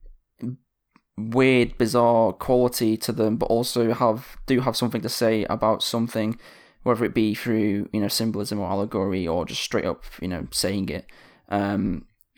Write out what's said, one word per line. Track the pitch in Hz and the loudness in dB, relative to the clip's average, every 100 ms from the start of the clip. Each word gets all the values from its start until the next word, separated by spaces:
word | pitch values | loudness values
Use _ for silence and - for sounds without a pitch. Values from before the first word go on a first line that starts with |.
| - - _ _ 117 127 _ _ _ _ _ - | -20 -20 _ _ -12 -12 _ _ _ _ _ -10
weird, | 110 120 131 127 117 - | -4 2 4 4 2 2
bizarre | 117 120 120 117 113 | 2 4 4 6 4
quality | 92 - 127 123 - 113 110 | 0 0 2 2 2 0 0
to | - | -2
them, | 110 110 110 | 0 0 2
but | - | 2
also | 117 123 120 113 | 0 0 0 2
have, | 113 120 110 - - | 2 2 0 -4 -8
do | - 127 | 0 0
have | 127 110 | 2 0
something | 120 110 | -2 -2
to | - | -4
say | - 117 110 | 0 2 2
about | - 110 107 107 | 0 0 0 0
something, | - 120 117 113 107 120 - - - _ | -2 -2 -2 -2 -4 -4 -10 -20 -20 _
whether | 123 113 117 | -2 0 0
it | |
be | - 107 | 2 0
through, | 107 120 110 104 101 - | 0 -2 0 2 0 -2
you | 107 | -2
know, | 104 | -2
symbolism | - 113 104 101 104 | -2 -2 -2 -4 -4
or | 90 | -2
allegory | 98 107 107 98 92 85 | -2 -2 -2 -2 -2 -2
or | 85 78 | -2 -2
just | - | -6
straight | - 107 92 | -4 -2 -2
up, | - - - | -6 -10 -10
you | - | -8
know, | 87 - | -8 -6
saying | - 92 101 92 | -4 -2 -2 -4
it. | 76 - - - _ - | -6 -12 -20 -20 _ -6
Um, | 101 101 101 98 82 - _ _ | -2 0 0 -2 -4 -10 _ _